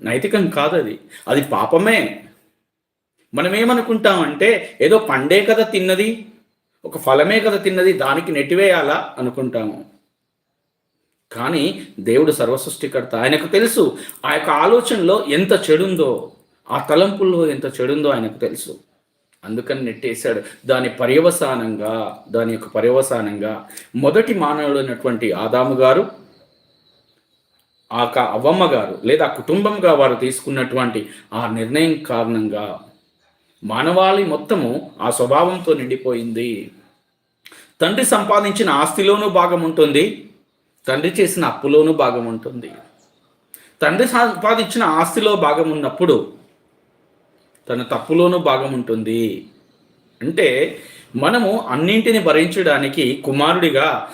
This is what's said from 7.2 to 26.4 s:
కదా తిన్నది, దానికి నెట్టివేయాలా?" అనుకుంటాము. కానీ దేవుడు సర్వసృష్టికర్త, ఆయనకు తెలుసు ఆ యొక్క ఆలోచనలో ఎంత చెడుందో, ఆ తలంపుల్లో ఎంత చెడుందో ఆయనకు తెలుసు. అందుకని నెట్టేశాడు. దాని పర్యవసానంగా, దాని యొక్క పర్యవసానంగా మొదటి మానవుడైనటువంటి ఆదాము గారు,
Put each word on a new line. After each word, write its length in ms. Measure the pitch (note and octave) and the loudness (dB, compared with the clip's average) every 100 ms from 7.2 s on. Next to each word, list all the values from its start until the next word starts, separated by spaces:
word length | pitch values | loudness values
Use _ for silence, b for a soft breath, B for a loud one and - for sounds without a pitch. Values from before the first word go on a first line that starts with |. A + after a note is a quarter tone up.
| E3 A3 | 4 2
కదా 180 | G#3+ G3 | 2 0
తిన్నది, 360 | G3 F#3 F#3 | 0 2 2
దానికి 380 | D#3+ C3+ C#3+ E3+ | 2 0 -2 -2
నెట్టివేయాలా?" 840 | D3+ C#3 F3 G3 F3 C#3+ D#3+ - - | -2 0 2 4 4 2 -2 -6 -8
అనుకుంటాము. 680 | B2+ B2 B2+ A2+ G#2+ G2 - _ _ _ _ _ _ _ _ _ _ _ _ _ _ | -6 -4 -6 -4 -6 -8 -16 _ _ _ _ _ _ _ _ _ _ _ _ _ _
కానీ 560 | A2+ B2 D#3+ D3+ G3+ - - | -8 -4 -2 -2 -4 -12 -8
దేవుడు 320 | G2 B2 D#3 | 0 4 4
సర్వసృష్టికర్త, 840 | D3 A#2 C3 - - A3 C3+ A#2+ A2+ | 2 0 -2 -4 -8 -6 -6 -4 -2
ఆయనకు 320 | B2 D3+ D#3+ | 2 0 2
తెలుసు 500 | G3 A#3 A3+ D3+ B B B C3+ | 2 2 2 0 B B B -4
ఆ 80 | |
యొక్క 160 | D3 D3+ | -2 0
ఆలోచనలో 760 | D3 E3+ A#3+ A#3 A3+ E3+ G#3 D#3+ | 2 4 4 2 0 2 2 0
ఎంత 460 | C#3+ F#3 G3 - | 0 2 2 4
చెడుందో, 600 | D#3 F#3+ F3 C#3+ A2+ - - _ _ - | 2 2 0 0 -2 -6 -18 _ _ -8
ఆ 80 | C3+ | -6
తలంపుల్లో 680 | C#3 D3+ G3 G3 F#3+ F3 D#3+ | 0 2 2 2 0 2 0
ఎంత 340 | C3+ C3 - | -2 -6 -4
చెడుందో 280 | B2+ D3 D3 | -2 0 0
ఆయనకు 280 | B2+ A2 G#2 | 0 -4 -6
తెలుసు. 400 | - E2 - - _ _ _ _ _ _ G2 | -6 -6 -12 -16 _ _ _ _ _ _ -10
అందుకని 360 | A2+ A#2+ C3+ | -8 -6 -6
నెట్టేశాడు. 600 | B2 A2 - A2+ C3 A2 B B A#2+ | -6 -6 -8 -4 -4 -4 B B -2
దాని 240 | B2+ B2+ | 0 0
పర్యవసానంగా, 1300 | - B2 C#3+ E3+ E3+ C#3+ B2+ A2+ G#2 G#2+ A2+ G#2 - - | -2 2 4 4 2 0 -2 -4 -6 -6 -6 -6 -10 -6
దాని 220 | A#2 A#2 | -4 -2
యొక్క 140 | A2+ - | -4 -6
పర్యవసానంగా 1000 | A#2+ A#2 B2+ C3+ A#2+ G#2 G#2 G#2 G#2+ - B B A#2+ | 0 2 2 2 -2 -4 -6 -6 -8 -12 B B -2
మొదటి 380 | C#3 F3+ A3+ | 2 2 2
మానవుడైనటువంటి 1000 | G3+ D3 D3 D3 C#3+ C3+ A#2+ C3 A#2 A2+ | 0 -2 -2 -2 -2 -2 -4 -4 -2 -2
ఆదాము 440 | F2+ A2 B2 C3 C3 | -2 -2 0 0 2
గారు, 520 | C3 D#3 A3 - - _ | 4 4 0 -6 -20 _